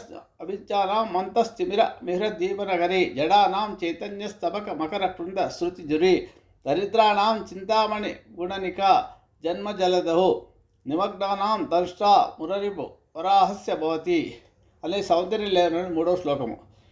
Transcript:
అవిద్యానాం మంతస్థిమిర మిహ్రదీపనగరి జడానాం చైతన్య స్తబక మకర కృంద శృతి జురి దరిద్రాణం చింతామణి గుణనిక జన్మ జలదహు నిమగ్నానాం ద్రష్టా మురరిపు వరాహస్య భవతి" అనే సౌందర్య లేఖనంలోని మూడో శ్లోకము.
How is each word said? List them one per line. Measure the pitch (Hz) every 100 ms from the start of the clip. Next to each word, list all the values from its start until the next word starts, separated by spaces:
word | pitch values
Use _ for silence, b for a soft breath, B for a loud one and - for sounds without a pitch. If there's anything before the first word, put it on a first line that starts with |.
| - - - _
అవిద్యానాం | 170 196 - 202 190 214 220
మంతస్థిమిర | 180 190 233 226 - 180 202 214 -
మిహ్రదీపనగరి | - 180 214 170 185 202 196 180 175 185 175 123
జడానాం | 156 202 190 190 214 196
చైతన్య | 170 165 208 202 208
స్తబక | 202 - 202 208
మకర | 185 156 202 185
కృంద | - 175 190 135
శృతి | - 175 180
జురి | 160 156 185 165 B B B _ 135
దరిద్రాణం | 156 202 226 214 202 214 220 196
చింతామణి | 190 190 220 214 214 208 - - -
గుణనిక | 180 196 185 180 196 165 - - _ _
జన్మ | 160 185 202
జలదహు | 185 185 180 165 165 185 - - _ _ _ -
నిమగ్నానాం | 160 202 196 196 196 202 214
ద్రష్టా | 151 170 180 - 208 196 - -
మురరిపు | 160 196 202 185 127 - _ 156
వరాహస్య | 180 196 185 202 -
భవతి" | 175 156 160 170 175 127 - _ _ _ _
అనే | 160 196
సౌందర్య | 196 170 180 208 208
లేఖనంలోని | 180 175 165 185
మూడో | 160 165 175
శ్లోకము. | 151 139 120 107 - b b